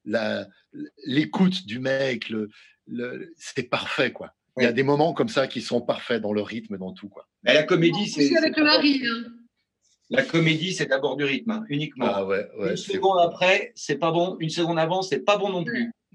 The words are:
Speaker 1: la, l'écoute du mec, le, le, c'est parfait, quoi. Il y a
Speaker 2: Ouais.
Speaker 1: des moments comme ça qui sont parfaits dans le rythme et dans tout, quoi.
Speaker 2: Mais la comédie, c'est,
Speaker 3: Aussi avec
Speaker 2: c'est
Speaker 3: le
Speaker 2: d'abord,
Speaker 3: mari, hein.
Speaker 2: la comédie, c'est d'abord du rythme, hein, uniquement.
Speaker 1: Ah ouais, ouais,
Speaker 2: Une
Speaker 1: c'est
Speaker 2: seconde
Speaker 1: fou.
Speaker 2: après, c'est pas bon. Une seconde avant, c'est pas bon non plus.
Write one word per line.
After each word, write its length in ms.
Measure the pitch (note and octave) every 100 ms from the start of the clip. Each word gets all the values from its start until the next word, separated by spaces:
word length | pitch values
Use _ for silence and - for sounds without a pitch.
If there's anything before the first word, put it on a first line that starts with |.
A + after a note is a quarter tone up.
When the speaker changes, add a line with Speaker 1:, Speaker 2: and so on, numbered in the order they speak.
Speaker 1:
la, 420 | G2+ A2+ G#2+ G2+ G2 _ _ - - _
l'écoute 600 | - C#3 D#3 - F#3 - -
du 140 | A#2+
mec, 480 | C3 C3+ C3+ B2 -
le, 220 | A2 G#2+ - - _ -
le, 460 | A#2 B2 B2+ - -
c'est 280 | - -
parfait, 480 | B2 C3+ - - B2
quoi. 200 | - - _ _ -
Il 60 |
y 40 | A#2+
a 20 |
Speaker 2:
Ouais. 60 |
Speaker 1:
des 100 | A#2
moments 280 | C3+ D3 E3
comme 160 | - A#2
ça 200 | C#3 B2+
qui 120 | B2
sont 200 | A2 A#2+
parfaits 420 | - A2+ - A2+
dans 100 | G#2
le 80 | G#2
rythme 360 | G2+ A2+ A2+ F#2+
et 20 |
dans 140 | F#2
tout, 160 | F#2 G2+
quoi. 180 | - - _
Speaker 2:
Mais 120 | A#2
la 100 | D3
comédie, 420 | D3+ E3+ E3+ G3 G#3+
c'est, 200 | - C#4
Speaker 3:
Aussi 100 | E4
avec 180 | D#4
Speaker 2:
c'est 60 | D#4
Speaker 3:
le 60 | D4+
Speaker 2:
d'abord, 120 | D#4
Speaker 3:
mari, 240 | C#4+ C4+
hein. 200 | A#3+ A#3 A3+ - _ _ _ _ _ _ -
Speaker 2:
la 120 | B2
comédie, 500 | - E3 D#3+ D3+ F#3
c'est 120 | E3 D3
d'abord 300 | C3+ C#3+ C#3
du 80 |
rythme, 260 | C#3+ C3 A2+
hein, 140 | A2 A2
uniquement. 380 | C#3+ D#3 C3 A2+
Speaker 1:
Ah 160 | G2
ouais, 220 | F#2+ F#2+ - -
ouais, 120 | F#2+
Speaker 2:
Une 60 | -
Speaker 1:
c'est 160 | -
Speaker 2:
seconde 240 | F#3+ F#3+ F3+
Speaker 1:
fou. 120 | E3
Speaker 2:
après, 440 | - F#3 G3+ -
c'est 220 | - - C#3
pas 160 | E3
bon. 240 | E3 F3+ -
Une 120 | D#3+
seconde 280 | E3+ E3 E3
avant, 240 | D#3+ F#3
c'est 220 | F#3 -
pas 140 | - G3+
bon 100 | G3
non 160 | F3+
plus. 260 | D#3+ - A#2 - _